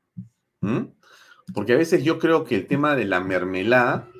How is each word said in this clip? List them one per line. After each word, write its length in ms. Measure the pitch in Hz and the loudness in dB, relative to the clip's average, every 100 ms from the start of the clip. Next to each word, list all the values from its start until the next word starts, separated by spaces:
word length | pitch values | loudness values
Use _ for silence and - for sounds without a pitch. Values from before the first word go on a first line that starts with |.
| _ - 120 _ _ _ | _ -20 -20 _ _ _
¿Mm? 240 | 95 135 269 - _ - - _ - | -4 -4 -4 -12 _ -20 -20 _ -12
Porque 200 | 98 104 | -6 0
a 40 | 127 | 2
veces 260 | 165 170 | 4 2
yo 160 | 139 160 | 0 0
creo 260 | 165 160 123 | 2 2 0
que 100 | 107 | -4
el 120 | 90 | -2
tema 280 | 143 147 143 | 0 0 0
de 80 | |
la 160 | 101 92 | 0 -2
mermelada 880 | 92 92 90 95 101 123 123 160 - - | 0 -2 -2 -2 2 2 2 -2 -6 -18